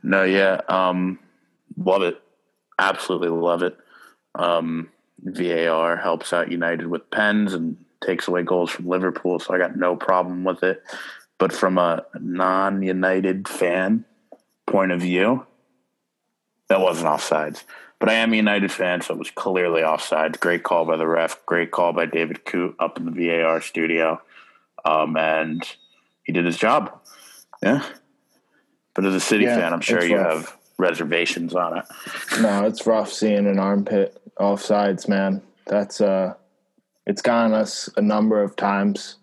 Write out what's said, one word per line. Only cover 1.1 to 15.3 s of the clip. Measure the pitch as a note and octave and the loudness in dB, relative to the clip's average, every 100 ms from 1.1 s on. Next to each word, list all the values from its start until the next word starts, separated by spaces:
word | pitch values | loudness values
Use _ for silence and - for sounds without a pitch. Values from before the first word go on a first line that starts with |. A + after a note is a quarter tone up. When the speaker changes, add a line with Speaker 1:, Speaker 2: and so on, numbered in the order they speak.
| F#2+ _ _ _ _ _ - | -6 _ _ _ _ _ -4
Speaker 1:
love | F2+ G2 | 0 2
it. | F2+ - _ _ _ _ _ - | 2 -4 _ _ _ _ _ 0
Absolutely | F#2+ F#2+ - F2 F2 | 0 0 -2 -2 0
love | E2 E2+ E2+ | 0 0 2
it. | F2+ - _ - - _ _ - | -2 -4 _ -20 -20 _ _ -4
Um, | F2 E2+ E2 E2 E2 _ _ - | 0 0 0 -6 -8 _ _ -14
V | F#2+ F2 F2 | -10 -4 -2
A | E2 E2 | 0 2
R | D#2+ E2+ E2+ | 2 0 0
helps | F#2 E2+ - | -2 -4 -2
out | F2 E2+ | -2 -2
United | E2+ E2+ E2+ E2 | -2 -2 -2 -4
with | E2+ _ | -8 _
pens | - G#2 G#2+ G#2 | 0 2 2 0
and | F#2 E2 - _ _ | -2 -4 -6 _ _
takes | - F2 - | -4 -4 -2
away | F2+ | -2
goals | E2+ F2+ E2+ | 0 0 0
from | - F2 | -4 -2
Liverpool, | F2+ F#2 F2 F2+ F2 | 0 -2 -2 -4 -4
so | - | -2
I | F#2 | 0
got | F2 | 0
no | - F2+ F2 | 0 -2 0
problem | - F#2 F2+ F2+ | 0 0 0 -2
with | F#2 E2+ | -4 0
it. | F#2 F#2+ - - - - _ _ | -2 -2 -8 -16 -16 -18 _ _
But | E2 | -2
from | - F#2 F2+ | 2 0 2
a | F2 E2 - - | 2 0 -6 -12
non-United | F2 F2+ F#2 F#2+ G2 G2 F#2+ F#2 F#2 F#2+ F#2+ F#2+ F#2+ | -8 -2 2 2 0 0 -2 0 2 2 0 -2 -6
fan | - F2+ F2+ F#2 A2+ - _ _ - _ _ | -2 0 2 2 0 -2 _ _ -20 _ _
point | - G2 F#2+ | -2 0 2
of | F2 | 0
view, | F2+ F2+ G2+ | 0 2 2